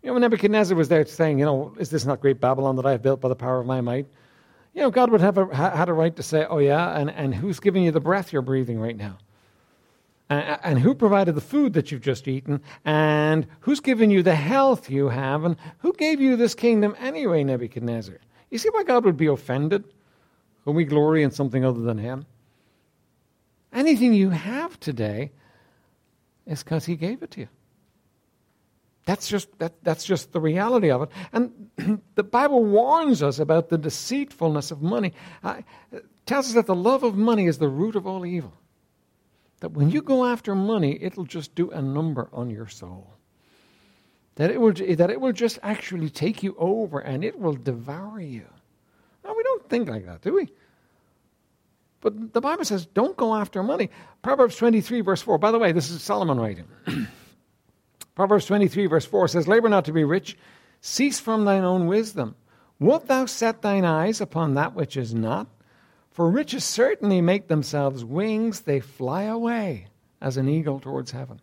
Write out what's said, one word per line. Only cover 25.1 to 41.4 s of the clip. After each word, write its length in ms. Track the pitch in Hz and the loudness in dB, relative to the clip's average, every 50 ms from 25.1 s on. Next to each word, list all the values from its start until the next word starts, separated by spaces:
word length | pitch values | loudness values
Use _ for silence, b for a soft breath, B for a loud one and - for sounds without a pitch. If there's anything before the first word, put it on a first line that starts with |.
| 104 107 135 143 b b b b b b b b b b b b b b b _ _ _ _ _ _ _ _ - | -4 -6 -8 -8 b b b b b b b b b b b b b b b _ _ _ _ _ _ _ _ -10
is 160 | 160 139 - | -10 -10 -6
'cause 220 | - 165 160 - | -4 -4 -4 -4
he 100 | 165 175 | -4 -6
gave 260 | 151 160 180 233 262 | -4 -4 -6 -6 -8
it 100 | 339 - | -12 -16
to 100 | - - | -14 -14
you. 60 | 131 - _ _ _ _ _ _ _ _ _ _ _ _ _ _ _ _ _ _ _ _ _ _ _ _ _ _ _ _ _ _ _ | -16 -16 _ _ _ _ _ _ _ _ _ _ _ _ _ _ _ _ _ _ _ _ _ _ _ _ _ _ _ _ _ _ _
That's 220 | - 185 202 - - | -4 -4 -4 -4 -4
just, 300 | 202 202 185 _ _ _ | -4 -4 -6 _ _ _
that, 240 | 160 165 - _ _ | -8 -8 -8 _ _
that's 220 | 175 156 - - | -4 -4 -4 -2
just 260 | - 190 147 - - | -2 -2 -2 -2 -6
the 80 | _ 175 | _ -2
reality 520 | 156 160 156 180 202 226 254 240 202 160 | -2 0 0 0 0 2 2 2 4 4
of 120 | 131 123 143 | 2 2 0
it. 60 | - B 190 185 B B | -6 B -16 -18 B B
And 360 | 226 247 240 - - 202 - _ - | -2 -2 -2 -4 -16 -20 -20 _ -6
<clears throat> 380 | 175 175 214 202 - _ _ | -2 -2 -2 -2 -4 _ _
the 80 | - 208 | -4 -4
Bible 400 | 196 - 233 269 285 285 254 233 | 0 2 2 2 4 4 4 4
warns 600 | 208 202 208 240 262 294 330 320 294 247 156 147 | 6 4 4 4 6 4 2 4 2 2 2 2
us 160 | 139 131 135 | 0 0 0
about 300 | 156 147 160 165 170 - | 0 2 2 2 2 0
the 80 | 170 165 | -2 -2
deceitfulness 920 | 147 160 135 - - - 240 277 285 277 - _ 170 160 151 151 135 - | -2 -4 -8 -8 -8 -6 -4 -4 -4 -6 -6 _ -2 -2 -2 -2 -6 -8
of 100 | 165 143 | -10 -6
money. 320 | 143 170 220 240 208 180 165 B B B B B B | -4 -2 -2 -2 -2 -4 -6 B B B B B B
Uh, 180 | 185 - - 220 B B B B B | -10 -10 -10 -12 B B B B B
it 140 | - - - _ _ _ _ | -18 -18 -18 _ _ _ _
tells 220 | - 247 285 269 262 | -4 -2 -2 -2 2
us 60 | 226 | 2
that 140 | 233 220 - | 0 2 2
the 80 | 190 | -2
love 280 | 175 180 220 262 262 269 | 0 2 2 0 2 0
of 140 | 233 202 196 | 0 0 2
money 300 | 214 233 233 214 190 170 | 2 2 4 4 2 2
is 100 | 151 127 | 2 2
the 100 | 156 143 | 0 -2
root 280 | 135 139 180 220 214 | 0 0 -2 -2 -2
of 100 | 208 185 | -4 -6
all 200 | 190 190 190 180 | -6 -8 -8 -8
evil. 280 | 175 180 175 143 104 160 _ _ _ _ _ _ _ _ _ _ _ _ _ _ _ _ _ _ _ _ _ | -6 -6 -6 -8 -8 -16 _ _ _ _ _ _ _ _ _ _ _ _ _ _ _ _ _ _ _ _ _
That 100 | - 170 | -14 -10
when 180 | 160 151 143 151 | -2 0 2 2
you 120 | 185 294 | 2 0
go 240 | - - 269 254 254 | 0 0 0 2 2
after 300 | 247 240 233 - - 196 | 0 -2 -4 -4 -4 -2
money, 420 | 190 190 202 226 214 165 139 147 - | -2 0 0 0 0 0 0 -2 -4
it'll 240 | - 185 180 - 180 | -8 -10 -8 -8 -12
just 300 | 139 - 160 | -10 -10 -12